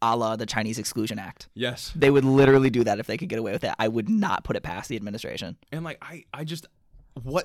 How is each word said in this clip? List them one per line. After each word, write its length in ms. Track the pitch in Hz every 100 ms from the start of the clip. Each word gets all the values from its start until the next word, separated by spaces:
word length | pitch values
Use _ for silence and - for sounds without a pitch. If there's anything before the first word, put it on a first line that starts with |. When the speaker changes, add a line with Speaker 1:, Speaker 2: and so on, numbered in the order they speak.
Speaker 1:
a 140 | 113 117
la 220 | 110 113
the 80 | 113
Chinese 340 | 117 107 113
Exclusion 400 | 104 120 107 107
Act. 300 | 90 - -
Speaker 2:
Yes. 380 | 110 123 127 -
Speaker 1:
They 160 | 160 139
would 140 | 139
literally 460 | 131 135 135 135 135
do 160 | 120 110
that 140 | 101
if 80 | -
they 100 | 110
could 100 | 92
get 100 | 110
away 140 | 104
with 140 | 101 104
it. 80 | -
I 100 | 113
would 180 | 113 107
not 360 | 220 - 95 -
put 100 | 110
it 80 |
past 240 | - 90 -
the 80 | 110
administration. 640 | 101 104 - - - - _
Speaker 2:
And, 100 | 156
like, 140 | 165 -
I, 220 | - 170 -
I 120 | 139 156
just, 220 | 165 - _ _ - - 131
what 220 | 123 170